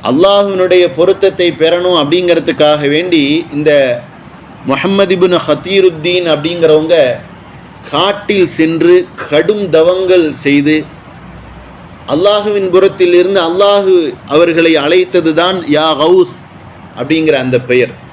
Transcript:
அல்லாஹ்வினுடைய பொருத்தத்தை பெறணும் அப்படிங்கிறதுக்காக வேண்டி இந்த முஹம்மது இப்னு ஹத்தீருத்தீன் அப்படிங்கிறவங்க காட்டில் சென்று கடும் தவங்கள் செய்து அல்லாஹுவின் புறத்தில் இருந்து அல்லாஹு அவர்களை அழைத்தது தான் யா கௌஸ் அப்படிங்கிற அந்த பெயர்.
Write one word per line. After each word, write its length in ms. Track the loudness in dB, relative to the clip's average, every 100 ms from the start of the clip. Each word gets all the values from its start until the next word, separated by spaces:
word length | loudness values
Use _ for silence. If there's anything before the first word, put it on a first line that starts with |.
அல்லாஹ்வினுடைய 840 | -2 2 2 2 0 -2 2 2 2 0
பொருத்தத்தை 580 | 0 2 -2 0 -4 0
பெறணும் 400 | 0 0 0 0
அப்படிங்கிறதுக்காக 840 | 0 0 0 0 -2 0 0 2 0
வேண்டி 580 | -2 0 0 0 -2 -4
இந்த 500 | -2 0 2 0 -4 -10 -20 -20 -20 -20 -12 -6
முஹம்மது 500 | -4 -2 0 0 0
இப்னு 240 | 0 0 -2
ஹத்தீருத்தீன் 800 | -4 0 0 0 0 -4 -2 -2
அப்படிங்கிறவங்க 880 | -2 -4 -2 2 2 2 0 0 -2 -10 -20 -20 -20 -20 -20 -8
காட்டில் 560 | -2 -2 -4 -4 -2 -2
சென்று 600 | 0 -2 0 2 2 0 -12 -4
கடும் 400 | -2 0 -2 0
தவங்கள் 640 | 2 2 0 0 0 0
செய்து 500 | -4 -2 0 0 -2 -4 -18 -20 -20 -20 -20 -20 -20 -20 -20 -20 -18 -6
அல்லாஹுவின் 640 | 0 0 0 -2 -4 0
புறத்தில் 440 | 2 2 0 2
இருந்து 260 | 2 2 0
அல்லாஹு 760 | -2 0 2 2 2 0 0 -8 -4
அவர்களை 500 | 0 2 2 2 2
அழைத்தது 580 | 2 0 0 -2 0
தான் 300 | 0 -2 -2
யா 240 | -2 0 0 0
கௌஸ் 320 | 2 2 2 -4 -20 -20 -20 -20 -20 -12
அப்படிங்கிற 340 | -4 0 0
அந்த 260 | 0 0 -2
பெயர். 480 | 0 0 0 -6 -20